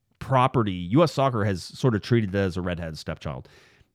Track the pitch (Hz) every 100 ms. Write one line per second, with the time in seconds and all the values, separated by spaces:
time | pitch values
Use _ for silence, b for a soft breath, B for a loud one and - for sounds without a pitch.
0 | _ - - 127 127 - 107 90 87 120
1 | 165 - 135 120 104 92 - - 135 104
2 | - 120 104 98 95 87 90 85 85 76
3 | - 78 82 65 - b b b b